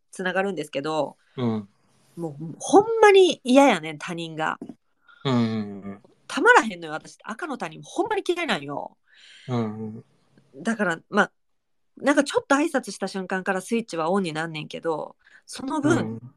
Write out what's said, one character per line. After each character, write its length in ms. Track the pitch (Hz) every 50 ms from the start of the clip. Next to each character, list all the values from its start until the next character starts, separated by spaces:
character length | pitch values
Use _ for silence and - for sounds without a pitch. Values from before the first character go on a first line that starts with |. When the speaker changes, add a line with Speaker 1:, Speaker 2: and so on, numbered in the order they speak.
| _ _
Speaker 1:
つ 120 | - -
な 120 | 190 185 170
が 80 | 190
る 100 | 196 202
ん 20 | 190
で 80 | 151 151
す 60 | 147
け 120 | - 143
ど、 340 | 143 156 156 156 139 - - _ _ _ _ 139
Speaker 2:
う 80 | 123
ん。 220 | 117 110 110 104 - _ _ _ _ _ _ _ _ _
Speaker 1:
も 200 | 170 170 160 139 143
う、 180 | 160 170 - -
ほ 220 | - - - 381
ん 40 | 403 453 453 453
ま 100 | 440 415
に 300 | 381 392 370 339 240 -
嫌 260 | _ 240 247 277 277 277
や 120 | 214 165
ね 120 | 151 160
ん、 60 | 156 147
他 140 | - -
人 240 | 180 170 170 165 156
が。 220 | 151 156 165 - - - - - - _ _ _ _ _ _ - _ -
Speaker 2:
う 60 | -
ん 40 | 127
う 40 | 120
ん 20 |
う 480 | 117 113 110 110 104 101 101 98 92 101
ん。 100 | 98 101 _ - _ _ _
Speaker 1:
た 160 | - - 269
ま 100 | 330 453
ら 80 | 494 453
へ 160 | - 220 185
ん 40 | 175
の 80 | 165 156
よ、 40 |
私。 240 | 151 160 - - - _
赤 240 | - - 214 - 359
の 100 | 320 262
他 120 | - 190 165
人、 120 | 156 156
ほ 220 | 151 - - - 381
ん 40 | 453
ま 80 | 427
に 60 | 403 - -
嫌 140 | 349 349
い 40 | 339
な 120 | 277 208 147
ん 40 |
よ。 360 | 139 143 143 - - - - _ _ _ _ - - - - - - -
Speaker 2:
う 80 | 127
ん 220 | 120 113 107 107 110
う 80 | 110 110 110 117
ん。 40 | - _ _ _ _ _ _ _ _ _ _
Speaker 1:
だ 200 | - 196 226 220
か 80 | - 202
ら、 140 | 180 165 - - _
ま 140 | 170 208
あ、 100 | 185 - - _ _ _ _ _ _ _ _ _ _ _ _
な 160 | - - 254
ん 40 | 294
か 60 | 294
ち 140 | 285 285 -
ょ 60 | 480
っ 40 | 466
と 80 | - 285
挨 160 | 277 302 330
拶 200 | - 254 226 -
し 80 | 196 -
た 100 | 202 190
瞬 180 | - 196 185
間 180 | 185 196 185 180
か 100 | - 190
ら 80 | 185
ス 120 | 185 - 233
イ 40 | 226
ッ 80 | 226
チ 100 | - -
は 140 | 165 156 160
オ 80 | 185 202
ン 60 | 190
に 100 | 165 151
な 120 | 156 160
ん 60 | 165
ね 120 | 156 151 151
ん 40 | 151
け 140 | - 160
ど、 340 | 156 165 160 151 - - - _ _ _ _ - _
そ 180 | - - - 254
の 160 | 269 302 311
分、 160 | 277 302 -
Speaker 2:
う 40 | - - - 226
ん。 40 | 226 - - -